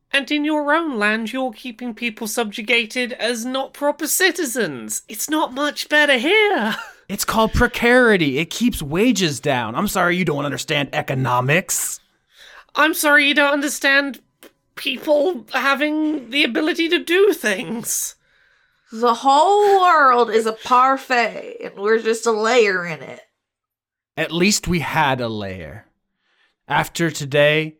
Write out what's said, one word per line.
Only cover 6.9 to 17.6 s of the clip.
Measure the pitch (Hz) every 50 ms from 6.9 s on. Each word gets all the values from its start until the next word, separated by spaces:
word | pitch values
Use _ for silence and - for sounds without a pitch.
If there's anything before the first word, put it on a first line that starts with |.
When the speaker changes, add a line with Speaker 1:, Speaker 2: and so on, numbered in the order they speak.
| - _ _ -
Speaker 2:
It's | 196 - -
called | - - 226 220 214
precarity. | - - 247 233 - - 233 240 247 254 247 226 208 180 160 143 127 147
It | 170 -
keeps | - - 226 247 - -
wages | 160 135 151 180 220 262 226 185 190 151 139 -
down. | - 147 131 123 117 107 117
I'm | 151 202 208
sorry | - 190 175 175 175
you | 180 185
don't | 165 147 143 143
understand | 143 135 131 - - 151 147 139 - -
economics. | 151 143 - 135 131 131 127 123 123 127 135 151 180 190 - - - - - - - _ _ _ _ _ _ _ _ - - - - - _ -
Speaker 1:
I'm | 277 294 320 339
sorry | - 320 294 285 294 277 285
you | 285
don't | 294 285 277
understand | 285 285 277 285 - - - 277 269 277 285 277 233 - _ _ _ _ - - _ _ _ _ _
people | - - 285 262 240 - 311 294 294 285 370 339 233 - -
having | - 254 240 269 269 247 294 302 302 311 311 302 302 294 240 226
the | 254 285 311
ability | 254 220 320 311 330 349 - 330 320
to | 349 320 262
do | - 339 381 403 415 330
things. | - - 214 190 185